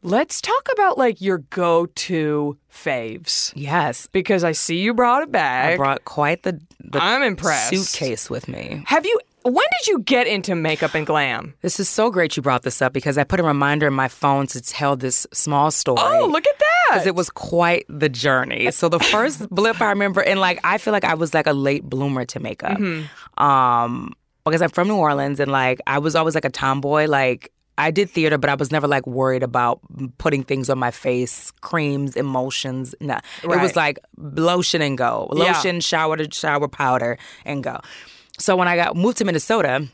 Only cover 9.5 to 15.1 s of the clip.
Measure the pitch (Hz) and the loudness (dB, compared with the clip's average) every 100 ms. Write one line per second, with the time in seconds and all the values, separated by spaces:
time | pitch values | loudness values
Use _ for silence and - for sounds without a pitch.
9.5 | 269 571 719 440 359 190 254 247 202 185 | 2 2 0 0 0 2 2 2 0 -2
10.5 | 170 156 156 156 160 151 156 139 117 139 | -2 0 0 -2 -2 0 0 0 -4 -8
11.5 | - 175 - 190 - 220 185 165 - 135 | -8 -4 -2 0 2 2 2 0 0 0
12.5 | 127 - - 131 135 147 139 139 185 165 | 0 0 0 0 0 -2 0 0 2 2
13.5 | 143 143 151 147 135 131 - 147 139 135 | 2 2 2 2 2 -2 0 0 2 0
14.5 | 131 - - 147 135 127 | -4 -6 -2 0 0 0